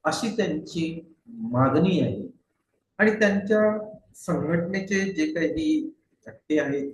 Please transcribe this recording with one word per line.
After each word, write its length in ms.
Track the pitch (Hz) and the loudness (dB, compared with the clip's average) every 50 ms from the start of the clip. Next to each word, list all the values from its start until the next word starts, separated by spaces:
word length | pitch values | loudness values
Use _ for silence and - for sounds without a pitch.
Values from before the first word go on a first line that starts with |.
| - | 0
अशी 340 | 156 151 - 247 220 202 | 0 0 0 -2 -2 0
त्यांची 760 | - 190 165 151 156 - - - 170 160 160 165 170 - - - _ _ | 0 0 0 -2 -4 -6 -6 -4 -4 -4 -4 -4 -8 -12 -16 -20 _ _
मागणी 720 | - - - 110 117 120 127 131 135 135 156 180 190 175 151 | -18 -12 -10 -6 -2 2 2 4 4 4 4 4 4 4 2
आहे. 280 | 127 104 92 104 98 - - _ _ _ _ _ _ _ _ _ _ _ _ | 2 0 -2 -6 -8 -12 -14 _ _ _ _ _ _ _ _ _ _ _ _
आणि 140 | - 208 220 | 2 2 2
त्यांच्या 840 | 214 220 214 202 196 196 190 - 214 214 214 214 214 214 - - - - _ _ _ | 4 4 2 2 2 0 0 2 2 4 4 2 2 -2 -6 -10 -14 -20 _ _ _
संघटनेचे 960 | - - - 160 - - 160 170 170 175 185 190 190 190 - 202 190 196 190 175 | -12 -4 -2 -2 0 0 0 0 0 0 -2 -4 -4 -4 -2 -2 0 0 -2 -2
जे 200 | 160 156 156 - | -2 -2 -2 0
काही 560 | 165 160 - - 160 156 156 156 - - - - _ _ _ _ _ _ | -2 -2 -2 -2 -2 0 0 0 0 -2 -6 -12 _ _ _ _ _ _
ते 320 | 113 - _ _ _ 151 151 | -20 -20 _ _ _ 0 0
आहेत, 340 | 135 135 139 139 139 139 | 0 0 -2 -4 -4 -6